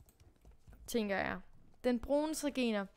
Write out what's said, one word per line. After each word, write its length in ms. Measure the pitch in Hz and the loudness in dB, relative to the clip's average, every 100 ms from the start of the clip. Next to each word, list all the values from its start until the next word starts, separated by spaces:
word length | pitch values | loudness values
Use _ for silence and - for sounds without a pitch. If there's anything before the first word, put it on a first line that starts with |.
| - - - - - - - - - | -20 -20 -20 -20 -20 -20 -20 -18 -2
tænker 300 | 240 208 190 | -2 0 0
jeg. 200 | - 185 - - - - | 0 -4 -8 -20 -20 -4
Den 160 | 247 240 | 0 0
brune 340 | - 285 311 | 2 2 2
triginer. 520 | 302 294 262 240 208 196 | 0 -2 0 0 0 -4